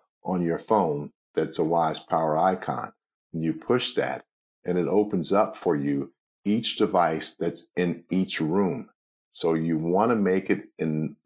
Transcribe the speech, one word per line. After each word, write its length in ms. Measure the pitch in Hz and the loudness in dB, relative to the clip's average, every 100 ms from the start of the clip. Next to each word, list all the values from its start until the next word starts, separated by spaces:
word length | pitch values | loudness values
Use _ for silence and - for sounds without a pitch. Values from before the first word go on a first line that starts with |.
| _ _ | _ _
on 180 | - 92 | -4 -2
your 160 | 85 80 | 0 -2
phone 540 | - 107 85 73 73 _ _ | 0 2 2 -2 -6 _ _
that's 240 | - 80 - | -4 -2 0
a 60 | |
Wise 360 | 80 85 80 76 | 0 2 0 -2
Power 380 | - 85 80 78 | -2 -2 0 2
icon. 540 | 90 92 - 64 57 - _ _ _ | 2 0 -2 -6 -8 -12 _ _ _
And 120 | 82 | -4
you 80 | 80 | -2
push 420 | 78 - 123 - | -2 0 0 0
that 300 | - 65 65 - _ _ _ | -2 -2 -4 -10 _ _ _
and 140 | - 90 | -4 0
it 100 | 76 | 2
opens 440 | 95 104 95 76 | 2 2 0 2
up 220 | 98 107 | 2 2
for 220 | - - 78 | 0 0 0
you 360 | 69 71 67 _ _ _ | 0 -2 -4 _ _ _
each 320 | - 107 123 - | -2 0 0 0
device 580 | 101 92 85 80 - | 2 4 2 0 -4
that's 340 | - 85 85 - - | -4 -4 -4 -6 -2
in 260 | 90 82 - | 0 -2 -2
each 300 | 90 95 - | -2 0 -2
room. 480 | 78 90 98 82 - _ _ _ _ | 0 2 0 -2 -8 _ _ _ _
So 240 | - 85 | -4 0
you 240 | 82 82 80 | 0 0 0
want 320 | 82 90 113 | 2 2 2
to 60 | 117 | 2
make 340 | 95 92 92 | 2 2 0
it 180 | 92 - - | -2 -4 -6
in, 380 | 82 78 76 - | -2 -2 -4 -6